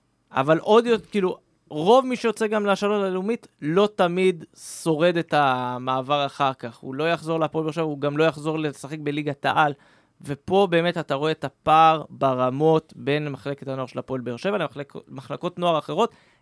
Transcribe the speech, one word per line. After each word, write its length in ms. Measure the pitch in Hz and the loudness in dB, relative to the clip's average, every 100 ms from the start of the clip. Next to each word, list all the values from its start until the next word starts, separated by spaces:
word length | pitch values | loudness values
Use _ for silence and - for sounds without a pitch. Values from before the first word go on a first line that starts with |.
| _ _ _ | _ _ _
אבל 260 | - 135 160 | -2 2 2
עוד 260 | - 220 240 | 4 4 4
יותר, 200 | 226 - | 0 -2
כאילו, 260 | 208 185 - _ _ - | -2 -2 -4 _ _ -12
רוב 360 | 151 170 254 262 | -2 4 4 4
מי 100 | 247 | -2
שיוצא 320 | 233 214 220 | -2 -2 -2
גם 180 | 214 202 | -2 0
להשאלות 380 | 190 202 208 196 | 0 0 -2 -2
הלאומית 420 | 185 190 233 - _ | -4 -4 -6 -8 _
לא 280 | 143 170 208 208 | -2 2 2 2
תמיד 500 | 180 180 190 170 - - - - | 0 2 2 0 -6 -20 -16 -6
שורד 340 | 165 151 170 170 | -2 2 2 2
את 160 | 165 151 | 0 2
המעבר 880 | 143 127 123 123 127 131 131 147 139 | 2 2 -2 -6 -4 -4 0 -2 -2
אחר 280 | - 139 | -2 -2
כך. 240 | 131 120 113 | -2 -8 -12
הוא 180 | 135 135 | -12 -4
לא 80 | 160 | -2
יחזור 300 | 165 156 165 | -2 -2 -2
להפועל 240 | 151 160 | -2 -2
באר 80 | 160 | -4
שבע, 120 | 156 | -2
הוא 160 | 160 143 | -4 -2
גם 160 | 143 147 | -2 2
לא 60 | |
יחזור 360 | 160 151 147 156 | 0 0 -4 -4
לשחק 400 | 156 135 135 156 | -4 -6 -12 -10
בליגת 460 | 147 147 147 139 139 | -6 -4 -4 -4 -2
העל. 280 | 131 151 143 _ _ _ _ | 2 2 0 _ _ _ _
ופה 460 | - 139 - 190 196 | -12 -10 0 2 4
באמת 280 | 165 170 170 | 2 0 -2
אתה 180 | 151 139 | -4 -2
רואה 160 | 151 | -2
את 120 | 156 | -2
הפער 600 | 139 - - 156 160 160 - | -6 -4 4 6 8 6 -2
ברמות 840 | 120 139 127 127 135 156 160 - - | -2 0 2 0 2 4 4 0 -8
בין 320 | 123 147 151 | -2 -2 -2
מחלקת 380 | 131 143 139 135 | -8 -10 -10 -8
הנוער 200 | 131 127 | -8 -8
של 120 | - | -8
הפועל 220 | - 131 | -8 -6
באר 160 | 120 120 | -6 -6
שבע 200 | 190 208 | -4 -2
למחלק-, 360 | 151 143 143 - - | -4 -8 -14 -16 -18
מחלקות 520 | 131 123 143 175 175 | -16 -12 -8 -8 -2
נוער 200 | 175 160 | 0 0
אחרות. 320 | - 151 226 - _ _ | -2 -2 -2 -4 _ _